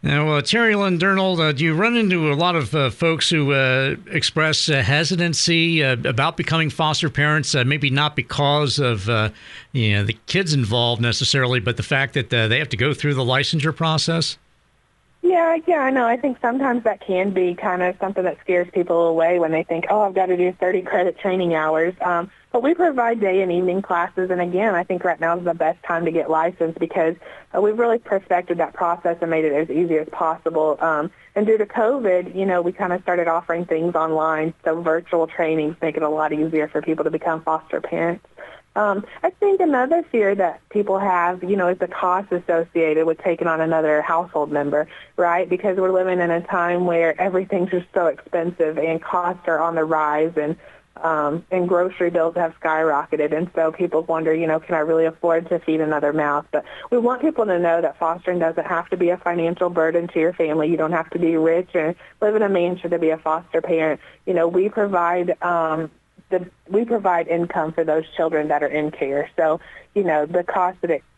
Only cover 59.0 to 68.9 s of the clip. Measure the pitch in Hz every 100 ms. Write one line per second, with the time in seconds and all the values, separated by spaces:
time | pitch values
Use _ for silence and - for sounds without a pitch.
59 | 175 175 - 175 165 170 180 175 160 170
60 | 170 170 160 175 160 156 156 165 156 170
61 | 160 175 165 165 160 165 180 175 156 175
62 | - - 214 214 202 190 175 180 175 170
63 | 170 156 160 160 175 165 - 165 160 147
64 | - - - 180 170 180 202 226 202 185
65 | 170 180 180 160 175 175 160 160 156 _
66 | _ - _ 185 180 _ - 196 233 233
67 | 196 175 165 170 170 180 156 156 160 156
68 | 156 - 165 156 151 147 143 151 151